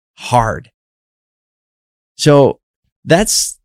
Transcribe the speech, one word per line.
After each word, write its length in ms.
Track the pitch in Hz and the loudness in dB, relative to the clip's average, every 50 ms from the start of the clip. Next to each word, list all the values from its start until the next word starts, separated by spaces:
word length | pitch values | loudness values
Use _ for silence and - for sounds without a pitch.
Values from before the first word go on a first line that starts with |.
| _ _ _ | _ _ _
hard. 540 | - - - 123 123 117 113 80 - - _ _ _ _ _ _ _ _ _ _ _ _ _ _ _ _ _ _ _ _ _ _ _ _ _ _ _ _ _ _ | -20 -10 -4 -2 -2 -2 -2 -6 -8 -12 _ _ _ _ _ _ _ _ _ _ _ _ _ _ _ _ _ _ _ _ _ _ _ _ _ _ _ _ _ _
So 440 | - - 151 147 143 135 110 - - _ _ _ _ _ _ _ _ _ | -4 0 2 4 4 4 2 0 -4 _ _ _ _ _ _ _ _ _
that's, 560 | - 151 175 220 214 - - - - - _ _ | 0 0 0 0 -2 -2 -4 -4 -6 -10 _ _